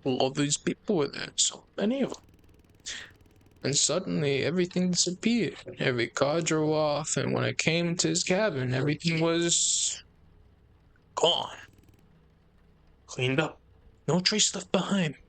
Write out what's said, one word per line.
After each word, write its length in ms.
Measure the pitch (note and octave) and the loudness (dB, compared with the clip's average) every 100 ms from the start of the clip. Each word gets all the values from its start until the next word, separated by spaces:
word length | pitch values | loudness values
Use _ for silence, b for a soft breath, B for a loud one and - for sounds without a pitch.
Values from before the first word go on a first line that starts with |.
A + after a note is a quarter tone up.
All 280 | - B2+ C3 | -2 0 0
these 260 | C#3+ D3 D3 | 0 0 0
people 400 | - - - G3 | -2 -6 -2 0
were 100 | C#3 | 0
there, 240 | - - | -4 -10
so 300 | - - - - - | -2 -2 -2 -14 -4
many 240 | G3+ C4+ | -2 0
of 80 | A#3+ | -2
them. 100 | - - - - - - - - B B - - - - - | -4 -16 -20 -20 -20 -20 -18 -12 B B -20 -20 -20 -20 -8
And 120 | C3 | -2
suddenly, 680 | C#3 - E3+ F#3 F3 C#3+ C#3 | 0 2 0 -2 -2 0 0
everything 480 | B2+ F3 F3 F3+ F3+ | 0 0 0 0 0
disappeared. 640 | F3+ - F3+ - A#3 F3 - - - | 2 0 0 0 0 0 -4 -16 -2
Every 280 | C#3+ B2 - | -2 0 -2
car 340 | - C#3 D#3+ | 0 0 2
drove 300 | D#3+ D#3 D3+ | 0 0 2
off, 460 | D#3 D3+ D3 D#3 - | 2 0 0 -2 -2
and 160 | C3 | 0
when 100 | B2 | 0
I 100 | A#2+ | -2
came 420 | A#2 - E3 F3 E3+ | 0 2 2 0 0
to 100 | D#3+ | 0
his 140 | E3 | 0
cabin, 500 | - F#3 G#3+ C#3+ B2+ | 0 2 2 0 -2
everything 480 | C3 C3+ D#3 E3 D#3+ | 0 0 0 0 2
was 800 | E3 E3 E3+ E3 - - - - - _ - - - _ _ - - - _ | 2 2 2 2 2 0 -2 -4 -14 _ -20 -20 -20 _ _ -20 -20 -20 _
gone. 420 | - E3 D#3+ - - - - - - - - _ _ _ _ _ _ - - - | 0 2 2 -4 -10 -20 -20 -20 -20 -20 -20 _ _ _ _ _ _ -20 -20 -14
Cleaned 320 | - B2+ C3+ | -2 0 0
up. 200 | D#3 - _ - - - - | -2 -6 _ -20 -20 -12 0
No 120 | E3 | 2
trace 340 | F#3 G#3+ - | 2 2 0
left 160 | G3 F3+ | 0 -2
behind. 440 | G3 F3 G3+ E3 - | -2 2 0 0 -2